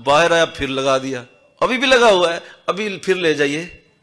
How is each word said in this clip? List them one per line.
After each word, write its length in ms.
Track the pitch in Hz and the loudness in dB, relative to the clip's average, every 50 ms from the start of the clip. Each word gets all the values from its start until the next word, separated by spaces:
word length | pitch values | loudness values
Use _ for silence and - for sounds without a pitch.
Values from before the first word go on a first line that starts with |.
| 117 | -2
बाहर 260 | 135 143 151 170 170 170 | 0 2 2 4 4 2
आया, 120 | 165 165 | 2 2
फिर 220 | - - - 139 135 | 0 -2 -6 -8 -6
लगा 280 | 135 135 135 139 135 131 | -4 -4 0 0 0 0
दिया, 280 | 131 135 131 123 120 - _ _ _ _ _ _ | -2 -4 -8 -10 -12 -16 _ _ _ _ _ _
अभी 180 | - 185 247 247 | -2 -2 -2 -2
भी 80 | 269 | 0
लगा 220 | 262 262 247 233 233 | 2 4 4 6 4
हुआ 220 | 202 180 175 165 170 | 4 4 2 0 -2
है, 100 | 165 - - - - _ - | -4 -10 -16 -20 -12 _ -6
"अभी 280 | 170 185 214 208 190 160 | -6 -4 -6 -6 -8 -8
फिर 180 | - 190 185 | -4 -4 -2
ले 180 | 180 175 156 156 | 0 0 0 0
जाइए," 340 | 139 147 143 143 156 175 175 - - _ _ _ _ | 0 0 -2 -2 -4 -8 -10 -16 -20 _ _ _ _